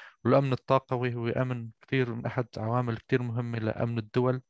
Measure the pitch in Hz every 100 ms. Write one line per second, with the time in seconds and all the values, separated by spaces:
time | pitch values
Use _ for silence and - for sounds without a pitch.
0 | - _ 117 135 139 127 - 135 - 123
1 | 123 120 117 120 127 123 117 - - 135
2 | 120 117 117 - 120 - 110 120 123 113
3 | - 131 123 113 120 117 110 - 120 117
4 | 107 127 127 127